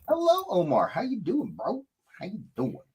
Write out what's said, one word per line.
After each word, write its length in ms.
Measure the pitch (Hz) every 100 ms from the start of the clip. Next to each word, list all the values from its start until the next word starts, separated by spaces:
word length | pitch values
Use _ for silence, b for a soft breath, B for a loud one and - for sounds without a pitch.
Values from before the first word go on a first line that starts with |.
| -
Hello, 360 | 330 339 359 370
Omar. 380 | 180 165 120 -
How 140 | 156
you 180 | 262 262
doing, 320 | 139 262 - -
bro? 280 | 147 262 269 _ _ -
How 80 | 185
you 140 | 208 - -
doing? 200 | 131 - -